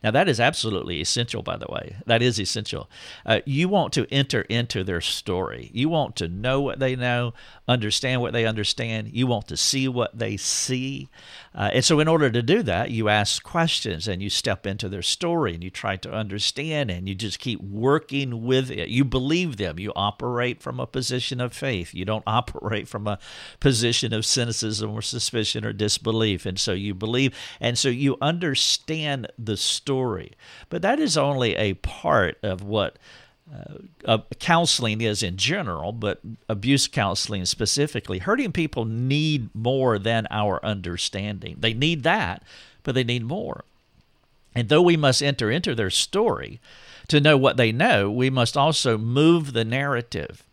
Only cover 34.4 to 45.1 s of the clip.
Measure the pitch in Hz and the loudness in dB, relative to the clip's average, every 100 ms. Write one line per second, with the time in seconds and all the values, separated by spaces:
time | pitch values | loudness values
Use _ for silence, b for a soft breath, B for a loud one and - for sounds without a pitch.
34.4 | - 170 175 - 120 107 113 104 101 92 | 2 4 4 2 0 0 0 0 -2 -2
35.4 | 120 190 139 82 82 113 107 - - 113 | -2 -2 -4 -4 -6 -4 -4 -4 -8 -16
36.4 | _ 107 113 139 - - 101 85 - 104 | _ -2 2 4 2 0 0 0 -4 -4
37.4 | 90 - 104 - 147 123 - 95 92 240 | -4 -2 0 0 0 -2 -6 -6 -2 0
38.4 | 254 175 156 - 113 113 127 143 156 151 | 0 -2 -2 -2 -4 -2 0 2 2 0
39.4 | 110 110 113 135 131 107 101 113 110 107 | -2 -4 0 2 4 2 2 0 0 0
40.4 | 104 92 - 104 92 87 - 101 104 101 | 0 0 -2 -4 -4 -4 -4 -4 -6 -6
41.4 | - - 113 113 147 165 139 202 110 92 | -10 -2 -2 2 0 2 2 2 0 -6
42.4 | - B B B - 127 120 120 113 175 | -12 B B B -2 0 0 -2 -2 -6
43.4 | - - - _ _ _ _ _ _ _ | -6 -10 -12 _ _ _ _ _ _ _
44.4 | _ 123 113 151 180 165 147 | _ -4 4 8 8 6 6